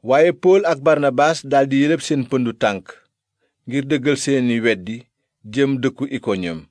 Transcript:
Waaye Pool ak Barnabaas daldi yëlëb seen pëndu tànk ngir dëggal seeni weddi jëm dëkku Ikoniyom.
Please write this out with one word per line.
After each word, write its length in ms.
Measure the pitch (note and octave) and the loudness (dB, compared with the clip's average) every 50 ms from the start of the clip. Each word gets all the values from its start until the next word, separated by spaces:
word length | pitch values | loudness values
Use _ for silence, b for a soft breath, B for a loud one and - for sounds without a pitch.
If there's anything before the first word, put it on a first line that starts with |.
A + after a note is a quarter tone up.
| - | 0
Waaye 280 | A2 B2+ C#3+ D#3+ F3 F3 | 2 4 4 4 4 2
Pool 320 | - - F3+ F#3+ G3+ G3+ | 2 4 4 4 4 4
ak 140 | E3+ E3 C#3 | 0 -2 0
Barnabaas 580 | C#3 D#3+ D#3 D3 C#3+ C#3 B2+ B2+ C#3+ D#3 E3 - - | 2 2 2 4 2 0 2 2 2 2 0 -2 -4
daldi 360 | C3+ C#3+ C#3 C#3 C#3 C3+ C3+ C#3 | 0 2 2 2 2 2 0 2
yëlëb 180 | D3 E3 D#3 | 2 0 -2
seen 220 | - - D#3 C#3 B2+ | -2 -4 -4 -4 -2
pëndu 260 | A#2+ - C3 B2 A#2 A2 | -2 -2 -2 -2 -4 -4
tànk 320 | _ - G#2+ G2+ F#2+ - - - _ _ _ _ _ _ _ _ _ _ _ _ _ _ - | _ -2 -2 -2 -4 -10 -16 -20 _ _ _ _ _ _ _ _ _ _ _ _ _ _ -6
ngir 160 | A#2+ C#3 C#3 | -6 -6 -2
dëggal 320 | C#3 D3+ C#3+ B2+ D3 C#3+ C#3 | -2 -4 -2 0 0 -2 -2
seeni 420 | - - C#3 C3+ B2 B2 A#2+ A#2 | 0 -2 -2 0 0 0 -2 0
weddi 380 | A2 A#2 A2 F#2+ F2+ F#2 A2+ A#2 - _ _ _ _ _ _ _ _ | 0 0 -2 -2 -4 -12 -12 -14 -14 _ _ _ _ _ _ _ _
jëm 260 | G#2+ G#2+ C3 C#3 C#3 C#3 C3 | -10 -2 -2 0 0 0 -2
dëkku 260 | A#2+ C3+ - - C#3+ C3+ | -2 -4 -4 -4 -10 -8
Ikoniyom. 520 | C3 B2 - A#2+ G2+ F#2+ F2+ E2+ E2 D#2+ D2+ _ | -8 -8 -4 -4 -4 -4 -4 -8 -8 -10 -14 _